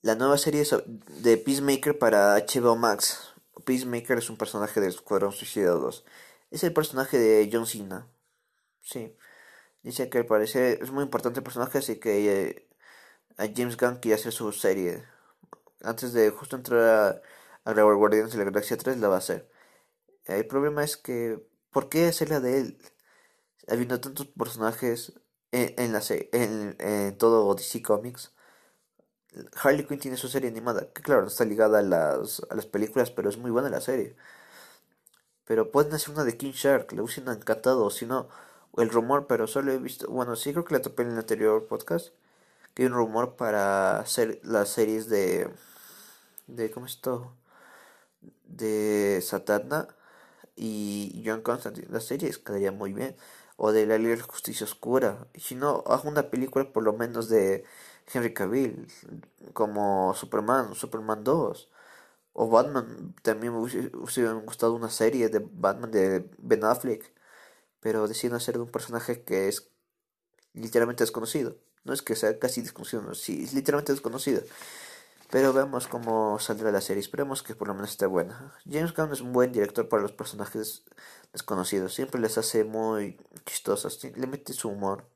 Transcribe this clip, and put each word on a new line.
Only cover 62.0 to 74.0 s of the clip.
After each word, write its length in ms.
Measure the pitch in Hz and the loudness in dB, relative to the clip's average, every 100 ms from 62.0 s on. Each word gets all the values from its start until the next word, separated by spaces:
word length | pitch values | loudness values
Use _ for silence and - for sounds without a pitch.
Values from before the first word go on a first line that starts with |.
| _ _ _ | _ _ _
O 160 | - 113 | -4 4
Batman, 680 | 113 143 135 113 113 - - | 4 4 -2 -6 -12 -16 -4
también 300 | - 107 117 | -2 -2 -4
me 80 | 117 | -4
hubiese, 320 | 120 127 - | -4 -6 -8
hubiese 380 | - - - 117 | -10 -6 0 0
gustado 420 | 110 107 - 113 | -2 -10 -2 0
una 160 | 117 113 | 0 -4
serie 380 | - 113 127 113 | 2 2 4 2
de 100 | 107 | 0
Batman 540 | 101 92 95 98 117 | -4 -2 0 0 -2
de 360 | 110 95 92 90 - | 2 2 2 -4 -16
Ben 260 | 120 110 | 0 2
Affleck. 500 | 107 123 131 110 - _ _ - - _ _ _ | 2 0 -2 -6 -8 _ _ -20 -20 _ _ _
Pero 300 | 113 110 107 | -2 0 -2
deciden 260 | 113 123 | -2 -4
hacer 220 | 120 117 117 | -4 -4 -6
de 60 | |
un 100 | 120 | -6
personaje 500 | 113 - 117 - 120 | -8 -6 -8 -6 -8
que 240 | - 95 98 | -4 -2 0
es 240 | 107 _ _ _ _ _ _ _ _ _ | -4 _ _ _ _ _ _ _ _ _
literalmente 520 | - 113 117 117 120 | -14 0 2 2 2
desconocido. 540 | 113 120 110 156 117 - _ _ | -2 0 -6 -4 -4 -8 _ _
No 80 | - | -8
es 100 | 131 | -8
que 140 | - 110 | -4 -2
sea 220 | 107 113 | 0 0
casi 220 | 127 123 | -4 -4
desconocido, 400 | 117 - 104 117 | -10 -12 -8 -8
no, 120 | 101 | -8
sí, 300 | - - 82 | -10 -8 -8
es 80 | 80 | -4
literalmente 400 | 135 135 143 143 | -2 0 0 0
desconocido. 500 | 139 | -2